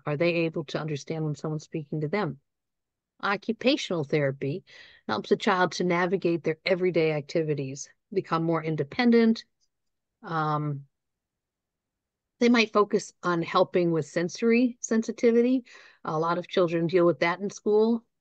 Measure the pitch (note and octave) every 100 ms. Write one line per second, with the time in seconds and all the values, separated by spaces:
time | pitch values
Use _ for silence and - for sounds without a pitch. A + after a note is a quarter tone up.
0 | - D3 E3+ E3+ E3 E3+ D#3 D3+ D#3 C#3+
1 | - D#3+ D#3 C#3+ D#3 D#3 - E3 D3+ D#3
2 | D3+ G3+ F3 C#3 _ _ _ _ _ _
3 | _ _ G3 G3+ - A3+ A#3+ C#4+ - F3
4 | C#3 D#3 C#3 C#3 C#3 F3 - - - _
5 | - G#3+ - G#3 - F#3 F3+ - F3+ F3
6 | F3+ F#3 F3 E3+ D#3+ D#3 - F#3 F#3 E3
7 | D#3+ D3+ C#3+ F3 D#3 D3 C3+ C#3+ - _
8 | _ F#3+ - E3 E3 E3 D#3+ D#3 C#3 -
9 | A#3+ A#3 A3+ A3+ - _ _ _ _ _
10 | _ _ - E3 D#3 D3+ D3+ C#3 C#3 _
11 | _ _ _ _ _ _ _ _ _ _
12 | _ _ _ - A#3+ A#3+ G#3+ G#3 G3+ G#3
13 | - - F3+ E3+ D#3+ F#3 F#3 F#3 F3 E3
14 | D3 E3+ F3 - A#3 A#3 B3 A#3+ - A3+
15 | A3+ - A#3+ A#3 A#3+ C4 - - - _
16 | - D#3 E3 F3 E3+ - F3 E3+ E3+ F3+
17 | E3+ D3+ E3+ F3 G3+ - G#3+ G#3+ A3 A#3
18 | - _